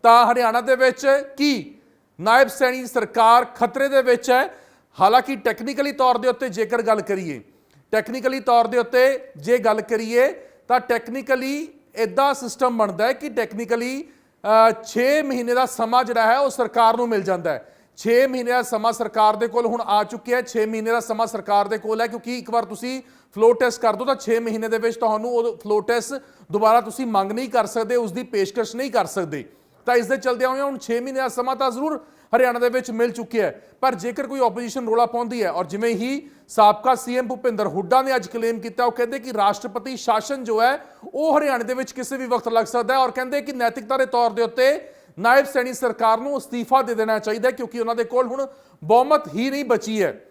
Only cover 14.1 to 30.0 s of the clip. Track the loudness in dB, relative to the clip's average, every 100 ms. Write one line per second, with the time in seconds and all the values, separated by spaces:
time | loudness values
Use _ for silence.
14.1 | _ _ _ 2 6 6 4 -4 0 2
15.1 | 2 0 -4 -2 0 0 -2 0 2 2
16.1 | 2 2 4 0 0 -2 4 4 4 0
17.1 | -2 0 -2 -2 -4 -8 _ _ -8 2
18.1 | 4 4 0 -2 -2 0 -2 -2 -2 -4
19.1 | 2 2 2 -2 0 -2 -2 0 0 0
20.1 | -6 -2 -2 -2 -2 -2 -2 -2 -2 -2
21.1 | -4 -4 -4 0 0 0 -4 -4 -2 -2
22.1 | -4 -8 -10 -4 -4 -4 -8 -8 -8 -12
23.1 | _ _ 2 4 6 2 2 0 0 -2
24.1 | -2 0 -2 0 -4 -2 0 -2 -2 -2
25.1 | -2 -2 -2 -2 -4 -2 -2 2 -2 -2
26.1 | -10 -12 _ -6 2 4 4 2 -6 -2
27.1 | 0 0 -4 -2 -2 0 -2 0 0 -2
28.1 | -6 -6 -2 -2 -2 -6 -4 -2 0 0
29.1 | -2 -4 -6 -10 _ _ _ -2 -2